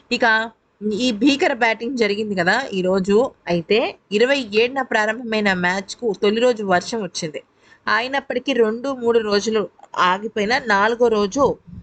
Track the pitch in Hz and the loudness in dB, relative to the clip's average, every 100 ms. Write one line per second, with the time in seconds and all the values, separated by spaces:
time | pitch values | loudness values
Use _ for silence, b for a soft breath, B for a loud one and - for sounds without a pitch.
0 | _ 240 240 220 226 - _ _ 208 214 | _ 0 2 2 -2 -10 _ _ -4 0
1 | 254 208 269 277 370 254 233 220 233 262 | 0 2 2 4 0 2 0 0 -4 -2
2 | 208 202 220 190 175 226 269 190 185 196 | -2 -2 -4 0 2 0 -2 -2 0 0
3 | 190 202 262 - - 175 165 214 302 - | 2 2 2 -4 -4 -4 0 0 0 -8
4 | _ 208 247 277 226 208 247 269 247 226 | _ 0 2 2 0 0 0 -2 -2 0
5 | 214 226 240 214 208 185 180 190 190 - | 0 -2 -4 0 0 0 0 -2 -6 -6
6 | 240 190 208 220 247 220 202 175 - 233 | -6 0 0 2 2 0 0 0 0 -6
7 | 180 - 165 - - b b b - 214 | -6 -8 -10 -10 -18 b b b -2 -2
8 | 247 269 - 240 269 240 220 226 269 262 | 0 -4 -4 -6 -2 2 2 0 -6 -2
9 | 233 226 214 202 214 220 190 _ - - | 0 0 2 0 0 -2 -4 _ -10 0
10 | 180 190 214 214 208 262 247 196 214 233 | 0 0 -4 -4 -2 -2 0 2 2 2
11 | 240 214 202 269 247 156 - - | 2 2 -2 0 0 0 -12 -20